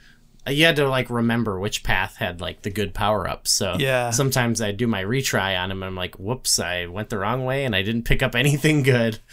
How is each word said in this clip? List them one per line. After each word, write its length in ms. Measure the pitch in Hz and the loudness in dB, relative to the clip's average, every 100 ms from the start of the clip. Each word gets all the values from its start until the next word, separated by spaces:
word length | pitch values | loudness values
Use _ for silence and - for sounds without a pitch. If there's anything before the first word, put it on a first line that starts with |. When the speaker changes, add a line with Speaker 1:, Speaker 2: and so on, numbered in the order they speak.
| - - - - - | -20 -20 -20 -12 -4
Speaker 1:
you 160 | 143 165 | 2 4
had 100 | 147 | 4
to, 120 | 139 | 2
like, 220 | 131 - | 2 0
remember 500 | 120 117 117 110 92 | 0 2 2 0 -2
which 240 | 104 - | -4 -4
path 340 | - 101 95 - | 0 0 0 -4
had, 220 | 101 85 | -6 -4
like, 220 | 90 82 | -8 -8
the 80 | 110 | -8
good 240 | 95 98 | -4 -4
power-ups. 580 | - 104 107 87 - - | -2 0 0 -2 -4 -2
So 240 | - 101 87 | 0 0 0
Speaker 2:
Yeah. 320 | 135 127 123 | 0 0 0
Speaker 1:
sometimes 500 | 117 135 127 120 110 | 0 2 2 2 0
I'd 160 | 107 101 | -2 0
do 80 | 120 | 0
my 160 | 104 | 0
retry 560 | 95 131 135 117 95 92 | 0 -2 0 0 0 0
on 120 | 92 | -2
him, 100 | 98 | -4
and 80 | 95 | -6
I'm 60 | 92 | -6
like, 200 | 90 - | -8 -6
"Whoops, 400 | 95 127 - - | -6 -4 0 0
I 260 | 87 90 87 | 0 -2 -4
went 240 | 90 107 | -6 -6
the 80 | 104 | -4
wrong 280 | 98 123 127 | -2 -2 -2
way, 200 | 135 135 | -2 0
and 100 | 95 | 0
I 60 | |
didn't 220 | 98 117 | 0 -2
pick 180 | 117 104 | 0 2
up 140 | 131 120 | 2 2
<laughs> 0 | |
anything 480 | 139 143 151 151 | 2 4 4 4
good." 360 | 135 123 113 113 - | 4 4 2 -2 -10